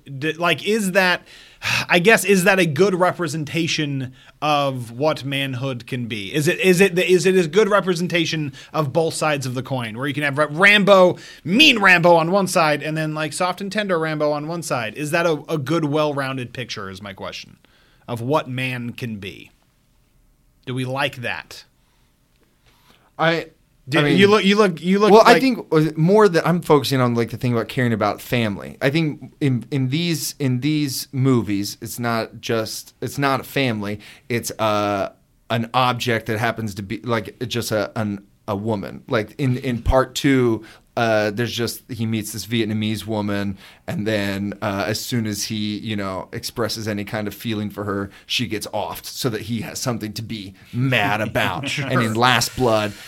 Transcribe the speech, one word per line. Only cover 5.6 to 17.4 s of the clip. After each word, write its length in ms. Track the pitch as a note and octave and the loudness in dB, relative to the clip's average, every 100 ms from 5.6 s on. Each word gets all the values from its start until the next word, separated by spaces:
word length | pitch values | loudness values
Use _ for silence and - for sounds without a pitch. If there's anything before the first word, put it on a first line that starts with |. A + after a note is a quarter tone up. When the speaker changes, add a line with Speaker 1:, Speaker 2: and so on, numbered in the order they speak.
| C3+ B2 - | -6 -6 -8
Speaker 1:
can 200 | B2+ A#2 | -8 -6
be? 260 | A2+ F#2+ | -6 -4
Is 160 | D3+ D3 | 0 0
it, 100 | E3 | 2
is 220 | F#3 F3+ | 4 6
it, 180 | G3 F3 | 4 4
is 260 | E3+ F3+ E3+ | 4 4 4
it 120 | F#3 | 2
a 100 | E3 | 2
good 220 | F3+ G3+ | 2 4
representation 800 | G3+ F3+ E3 F3 E3+ D#3+ D#3+ D3 - - | 2 2 -2 0 0 0 -2 -6 -8 -10
of 180 | D3 D3 | -4 0
both 220 | E3+ D#3+ | 0 0
sides 320 | - D#3 C#3+ C3 | 0 -2 -2 -2
of 80 | |
the 100 | B2 | -6
coin, 340 | B2+ C3 A#2 A2 | -4 -4 -6 -6
where 80 | C#3+ | -6
you 80 | |
can 100 | C3+ | -2
have 140 | D3 C#3 | -2 0
Ra-, 100 | D3+ | 0
Rambo, 680 | D3 G3+ G#3 G3 F#3+ F3+ - - - D3 | 4 6 6 8 8 8 4 -8 -14 -2
mean 340 | G#3+ D#4 A#3 | 4 6 6
Rambo 340 | G3 F3 F3 E3 | 6 6 8 6
on 160 | D#3+ | 6
one 160 | G3 F#3 | 2 2
side, 360 | F#3 D#3 D3 | 2 2 2
and 140 | D3 D#3 | -2 -4
then, 160 | D#3 | -4
like, 180 | D3+ D#3 | -4 -6
soft 300 | D3 F3+ F3+ | -2 -4 -4
and 100 | G3 | -6
tender 260 | G#3 G3+ E3+ | -6 -2 -2
Rambo 340 | D#3+ D3+ D3+ | -2 0 0
on 160 | D3 D3+ | -2 -4
one 140 | E3+ | -8
side? 320 | - C#3 A2 G#2 | -4 -4 -4 -6
Is 160 | D3+ | -2
that 140 | E3+ E3+ | 0 0
a, 160 | D3+ - | 0 -2
a 100 | D#3+ | -6
good, 280 | B2+ E3 D3 | -2 0 0
well-rounded 680 | D3+ D3+ C#3 C3+ C3 A#2 | 0 0 -2 -4 -6 -8
picture, 380 | - A2+ - F#2+ | -10 -10 -10 -10
is 120 | F#2+ | -12
my 120 | G2+ | -14
question, 420 | G2 F#2 - | -12 -12 -12